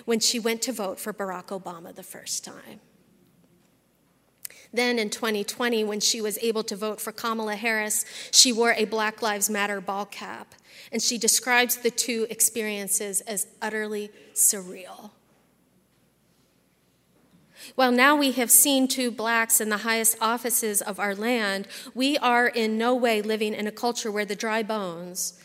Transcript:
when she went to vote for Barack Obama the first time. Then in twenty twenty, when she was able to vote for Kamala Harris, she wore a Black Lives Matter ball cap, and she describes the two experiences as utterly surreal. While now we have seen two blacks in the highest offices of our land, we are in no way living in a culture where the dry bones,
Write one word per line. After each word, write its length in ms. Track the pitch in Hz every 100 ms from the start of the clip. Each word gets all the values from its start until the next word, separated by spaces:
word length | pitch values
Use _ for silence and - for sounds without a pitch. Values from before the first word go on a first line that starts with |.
| -
when 140 | 226
she 200 | - 240
went 220 | 220 226
to 100 | 247
vote 280 | 220 190 190
for 120 | 220
Barack 360 | 190 196 180 180
Obama 460 | 196 185 170 175
the 100 | -
first 420 | 185 - - - -
time. 340 | - - - _ _ _ _ _ _ _ _ _ _ _ _ _ _ _ _ - - -
Then 280 | 226 247 240
in 100 | 208
twenty 340 | - 226 208
twenty, 400 | 202 - 240 226
when 160 | 214 214
she 220 | - 233
was 160 | 214 202
able 220 | 233 220
to 120 | 220 196
vote 260 | 214 208
for 100 | -
Kamala 440 | 214 233 226 214 208
Harris, 500 | 233 220 214 208 - - -
she 220 | - 262
wore 200 | 220 233
a 120 | 220 214
Black 360 | 220 214 214
Lives 280 | 226 208 202
Matter 320 | 208 202 202
ball 240 | 185 196 208
cap, 500 | - 202 220 - - _ - -
and 100 | 226
she 160 | - 240
describes 600 | 220 - 262 240 240 -
the 140 | 233
two 360 | 233 - 226 226
experiences 920 | 220 - 240 214 202 196 - 208 190
as 260 | - 202 - -
utterly 500 | 220 214 214 208 208 - -
surreal. 800 | - - 202 180 185 180 196 214 _ _ _ _ _ _ _ _ _ _ _ _ _ _ _ _ _ _ _ _ _ _ _ _ - - -
While 160 | 254
now 240 | 247 269 294
we 160 | 277
have 180 | 254 233
seen 360 | - 294 269 262
two 240 | 262 247
blacks 480 | 226 220 233 226 -
in 100 | 220
the 100 | 208
highest 360 | 226 226 220 -
offices 600 | 220 240 240 226 220 202
of 180 | - 190
our 140 | 202
land, 540 | 196 220 247 208 196 196 - 269
we 240 | 220 262 294
are 280 | 247 240 240
in 300 | 240 220 220
no 180 | 233 254
way 260 | 240 214
living 320 | 208 220 214
in 140 | 208 208
a 60 |
culture 360 | 214 240 233 226
where 160 | 208 202
the 120 | 196
dry 260 | 226 220
bones, 680 | 208 220 185 170 180 180 - -